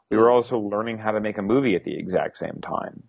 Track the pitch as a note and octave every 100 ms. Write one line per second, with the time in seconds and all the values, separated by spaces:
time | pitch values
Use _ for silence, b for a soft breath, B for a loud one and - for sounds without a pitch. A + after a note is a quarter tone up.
0 | _ G#2+ A#2 B2 A#2 A#2+ G2+ G#2 A#2 A2
1 | G#2+ G#2+ G#2+ G#2 G2 C3 C3 F2 - D2
2 | F2 F2 D2+ - E2 - - - - -